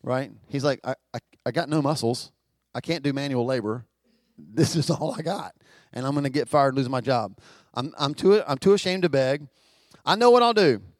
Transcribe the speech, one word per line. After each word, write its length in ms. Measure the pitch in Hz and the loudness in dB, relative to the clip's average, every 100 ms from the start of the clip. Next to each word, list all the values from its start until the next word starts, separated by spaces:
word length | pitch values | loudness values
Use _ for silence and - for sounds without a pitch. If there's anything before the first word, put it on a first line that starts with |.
right? 280 | 131 127 135 - _ | -2 -4 -4 -14 _
He's 140 | 143 | -2
like, 180 | 139 131 | -2 -2
"I, 100 | - 131 _ | -6 -8 _
I, 80 | 117 _ _ - | -14 _ _ -6
I 40 | |
got 160 | 123 147 | -6 -2
no 140 | 151 | 0
muscles. 500 | 139 151 117 123 - _ _ _ _ 123 | 0 0 -2 -4 -10 _ _ _ _ -12
I 60 | |
can't 200 | - 165 | -6 -4
do 100 | 143 | -4
manual 340 | 139 143 127 120 | -4 -4 -4 -2
labor. 400 | 131 104 117 117 _ _ _ _ - | -2 -4 -8 -12 _ _ _ _ -20
This 380 | 76 110 160 165 | -10 0 2 2
is 140 | - | -2
<laughs> 20 | |
all 240 | 120 156 - | -4 -4 -6
I 60 | |
got, 320 | 160 196 95 _ _ _ _ | -6 -8 -10 _ _ _ _
and 120 | 120 131 | -8 -4
I'm 80 | |
gonna 160 | 143 143 | -2 -2
get 180 | 135 123 | -2 0
fired 220 | 151 139 | 2 2
and 80 | 131 | 0
lose 120 | 127 | -2
my 120 | 131 | -2
job. 380 | 135 123 101 - - - _ | -2 -2 -2 -12 -20 -20 _
I'm, 180 | - 127 - | -8 -8 -4
I'm 160 | 143 | -4
too, 300 | 147 185 208 120 | 2 4 4 2
I'm 120 | 143 | 0
too 140 | 190 | 2
ashamed 280 | 196 185 185 | 2 2 -2
to 80 | 175 | 0
beg. 380 | 135 131 143 147 _ _ _ _ _ - | 0 0 -2 -6 _ _ _ _ _ -2
I 100 | 196 | 4
know 140 | 240 | 6
what 140 | 247 | 6
I'll 100 | 240 | 6
do 280 | 214 175 110 - | 4 4 2 -4